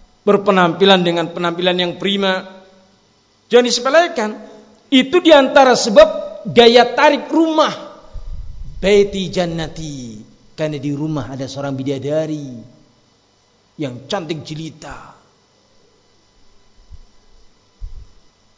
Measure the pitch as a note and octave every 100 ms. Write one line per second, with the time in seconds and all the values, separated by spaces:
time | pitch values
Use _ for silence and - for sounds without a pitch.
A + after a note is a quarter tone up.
0 | _ _ - G3+ G3 F#3+ F3 E3 G3 F#3+
1 | F3 E3+ E3 F3+ F3 E3+ F3+ F3+ F3 E3
2 | F#3 G3+ G3 F#3 - - - _ _ _
3 | _ _ _ _ - A#3+ A#3+ A#3 B3 D#4
4 | F4 E4+ G#3+ A#3 - - - _ - C4
5 | C4+ F4+ E4 D4 C4 C#4+ C4 A#3+ A#3+ G#3
6 | D#4+ - - - G#3 F#3+ A#3 A#3+ A#3 -
7 | D4 C#4+ - D4+ E4 D#4 B3+ - - -
8 | - - - - - - - - F#3 G3+
9 | G3+ G3 F3+ D3 E3+ E3 D#3 - D#3+ C#3
10 | A#2+ A2 - _ _ - D#3 D3 C#3+ C#3+
11 | D#3 D3+ A#2+ C3+ C3 C#3+ C#3 C3 C3+ C#3
12 | C#3 D#3 D#3 D3+ C#3 A#2+ A2 _ _ _
13 | _ _ _ _ _ _ _ - C#3 A#2+
14 | - G3+ D#3+ D#3 B2+ D#3 D#3+ A#2+ - -
15 | - - _ _ _ _ _ _ _ _
16 | _ _ _ _ _ _ _ _ - -
17 | - _ _ _ _ _ _ - - -
18 | - - _ _ _